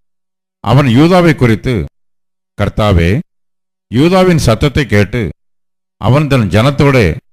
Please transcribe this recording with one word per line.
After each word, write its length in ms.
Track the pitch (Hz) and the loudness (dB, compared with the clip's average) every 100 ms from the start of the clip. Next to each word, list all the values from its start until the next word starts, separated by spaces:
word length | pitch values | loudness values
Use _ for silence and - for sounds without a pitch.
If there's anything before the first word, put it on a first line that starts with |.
| _ _ _ _ _ _ | _ _ _ _ _ _
அவன் 260 | 98 127 143 | -2 0 2
யூதாவை 480 | 117 160 185 170 151 | 2 2 2 2 0
குறித்து, 500 | 123 110 127 117 71 _ _ _ _ _ _ - | 0 -2 -2 -6 -6 _ _ _ _ _ _ -8
"கர்த்தாவே, 580 | 101 - 107 92 82 110 - _ _ _ _ _ - | -6 -2 0 0 0 -2 -6 _ _ _ _ _ -8
யூதாவின் 500 | 107 160 190 185 170 | 0 0 2 2 2
சத்தத்தை 480 | - 110 147 156 123 | 0 0 -2 -2 -2
கேட்டு 440 | 104 101 123 95 - _ _ _ _ _ - | 0 0 -4 -8 -10 _ _ _ _ _ -8
அவன் 320 | 101 131 151 | -2 0 0
தன் 200 | 131 104 | 0 0
ஜனத்தோடே 680 | 98 123 135 143 131 92 73 - | 0 0 0 0 2 0 -2 -12